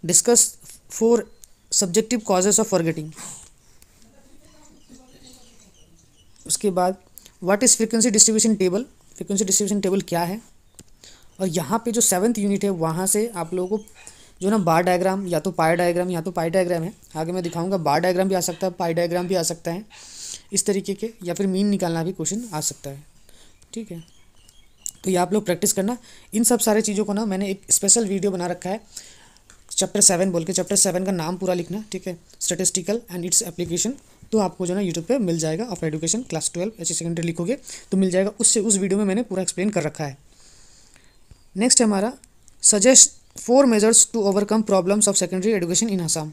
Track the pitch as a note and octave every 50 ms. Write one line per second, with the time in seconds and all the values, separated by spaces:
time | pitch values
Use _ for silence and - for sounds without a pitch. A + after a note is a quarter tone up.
0 | - E3 F3 - - - A#3+ A#3+ - - - - - - - - _ - - -
1 | A3 A3+ A#3 A3+ - - - - - _ - _ _ _ - - G3+ F3+ E3+ G#3+
2 | A3 A3 B3 A#3 G#3+ - G3 F#3 F#3 G#3 G3+ - A3 G#3+ G3 F3+ E3+ D#3+ D#3+ D#3+
3 | D3+ D#3 D#3 - - - - - - - - _ _ _ - - - _ _ _
4 | - - _ - - - - - - - - D4+ D4+ D4+ - - - _ C4 C4
5 | B3+ B3+ B3 B3 C4+ B3+ B3 - - A3+ A#3 A3 - - _ - - _ - -
6 | _ _ _ _ _ - - - - - - - - G#3 F3+ F3+ F3+ F#3 F#3+ G3
7 | _ _ _ - - - _ _ - F3 G3 G3+ B3+ A#3+ - - A3+ A3 A3+ A3+
8 | G#3+ B3 G3+ G#3+ - - A3 A3 G#3 A3+ A3 - G3 F#3 F3 G3+ B3+ - - _
9 | _ _ - - F#3 - G#3 F#3+ A3 F#3+ F#3+ - G#3 G3 G#3 G3+ F#3+ F#3+ F3+ G3+
10 | E3+ - F3 E3+ F3 E3+ F#3+ A3+ - - - - _ _ _ - - - - _
11 | - - - - - - _ - F#3+ F#3+ D#3 F3+ D#3+ B2+ G3 A3+ A3+ A#3+ A3 A#3+
12 | A3+ - G3 F3 G3 A#3 A#3 A3 G3 G3+ G3+ G3 G3+ G3+ G3 E3+ D#3+ D#3+ D#3+ E3+
13 | F#3 G3 G3+ G#3 G#3+ A#3 A3 F3+ E3 E3 F3 F3+ F3+ F#3 G#3 G#3+ G#3 - - -
14 | - - - - - - - - F3+ F#3+ G#3+ A3 F#3 E3+ D#3+ E3 F3 F#3 F3+ F3+
15 | F3+ F#3+ F#3+ G3 G3+ F3+ E3+ D#3 D#3 F#3+ E3+ - E3 D#3+ E3+ F3 F3+ F3 E3+ F3
16 | F3+ F3+ F3+ E3+ D#3+ G3 F3 F3+ E3 E3+ E3 F#3+ F#3 F3 F3+ E3+ D#3+ F3+ A3+ _
17 | - - - D#3 D#3+ E3 F3 F#3 F3 F3 - E3+ E3+ F#3 G3 F#3+ D#3+ D3 C#3+ D#3
18 | E3+ F#3 F#3 F3+ F#3+ F#3+ F#3+ F3+ E3 - E3+ - - F#3 F3+ - F#3 E3+ E3 E3+
19 | E3+ E3+ E3+ F3+ F3 F3 F#3+ F3+ E3 - E3+ D#3+ - E3+ E3 F3+ A3 - - -
20 | - - - - - - - - - - - G3 - - G3+ G3 F3 G3+ G3 G3
21 | - A3+ A3+ - F#3 E3+ E3+ E3 G3+ G3 F#3 F#3 G3+ G#3 G3+ F#3 F#3 E3+ E3 E3
22 | D#3+ F3 F#3+ - E3 - G3 A3 B3 A3+ F3+ D#3 D3 - C#3+ - - C#3+ C#3 C#3
23 | D3 - - - - - - - - - - _ - _ - A3+ A3+ - F3+ E3
24 | E3 - - - - - _ - - - _ - - - _ _ - - - -
25 | - F#3+ F#3 F3 F3 E3 F#3 G#3+ G#3 F#3+ F3 E3+ G#3+ G3 - - F#3+ G3+ B3 B3
26 | - - - - - - - G#3+ A#3 - B3 A#3 - A3+ G#3 G#3+ G#3+ A3 G#3 F#3+
27 | G#3+ G3+ G3+ G3+ A3 G#3+ F#3+ F#3+ G3+ G3 G3 F#3+ - - - - - G3 - A#3
28 | A#3 G3 G3 G3 F3 G3+ F#3+ F3+ F3 F3+ F3 F3 - F3+ F#3+ A3+ - - - -
29 | - - - - - - _ - _ _ - - - - - - F#3+ F#3 - G#3
30 | G3 - F#3+ E3+ F#3+ G3 F3 E3+ E3 E3 F#3 - - - G3+ F#3 - G3 E3 F3+
31 | F#3 F#3+ F#3+ F3 D#3 D#3+ F#3 F3+ F#3+ F3+ F3+ F3+ E3 E3 E3+ G#3+ G#3+ G#3+ - F#3
32 | - F#3+ F3 E3+ - - - - - - F3+ D#3+ F#3 F3 - G3 F3+ - G#3 A#3
33 | A#3 - F3 F3+ E3+ F3+ F3+ - A3+ B3 - - F3 D#3+ E3 F3 - G#3+ C#4 C#4
34 | _ _ - _ - - - A3 G3+ F3+ F3 _ F#3 E3+ F3+ G3 G3+ F3+ D#3+ E3+
35 | D#3+ - A#3+ C#4 A3 F3+ E3 E3+ D#3+ D#3 D#3+ E3 A3+ B3 G3 - - D#3+ D3+ D#3
36 | D#3 E3 F3+ A3 B3+ - E3+ D#3 - - - E3+ F3 G#3+ A3 - E3+ - - -
37 | E3 E3+ E3+ E3+ E3 E3+ D#3+ E3 F3 F3 B3+ C#4+ - - - - - - - F#3+
38 | F#3+ F#3+ F3 F#3 G3 G3 G#3 - A3+ - - A3+ G3 A3+ G#3 G3 F#3 G3 F#3+ G3+
39 | G#3+ G3 F#3 G#3+ B3 - F#3+ F#3 F#3 - - - F3+ G#3+ G#3 F3+ D3+ D3+ D3 -
40 | D#3+ C#3+ C3+ - - - - _ - - - - - - - - - - _ -
41 | _ - _ - - _ - _ _ - _ F#3 G#3 B3+ - - B3 G#3+ G#3 G3
42 | G3 A#3 C4+ - - _ _ _ _ - - - - - - G#3 F#3+ B3+ C4+ B3+
43 | - - - - _ _ _ - - - A#3+ C4+ C#4 C4 A3+ G#3+ G3+ A3 A#3 -
44 | - - - A#3 G3+ G3+ F#3+ G3+ G#3 G3+ G#3+ A3 G#3+ G#3+ G3 F#3+ F3+ F3+ G3 G#3+
45 | G#3+ G#3 G3 - F#3 E3+ F#3 F#3 F#3 G#3+ A3+ G3 F3 E3 F3+ F3+ A3+ A#3 G3 F#3
46 | E3+ D#3 - E3 D3+ D#3